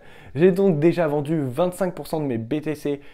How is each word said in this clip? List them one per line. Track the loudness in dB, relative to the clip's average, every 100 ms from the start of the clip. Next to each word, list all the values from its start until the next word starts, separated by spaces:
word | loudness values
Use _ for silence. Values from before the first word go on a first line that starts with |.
| -16 -20 -10
J'ai | 2 4
donc | 4 2 4
déjà | 2 2 0
vendu | 0 -2 -2
vingt-cinq | -2 0 0 0 -4
pour | -4 -6
cent | -4
de |
mes | -2 -2
B | -2 -4
T | -4
C | -4 -4 -6 -8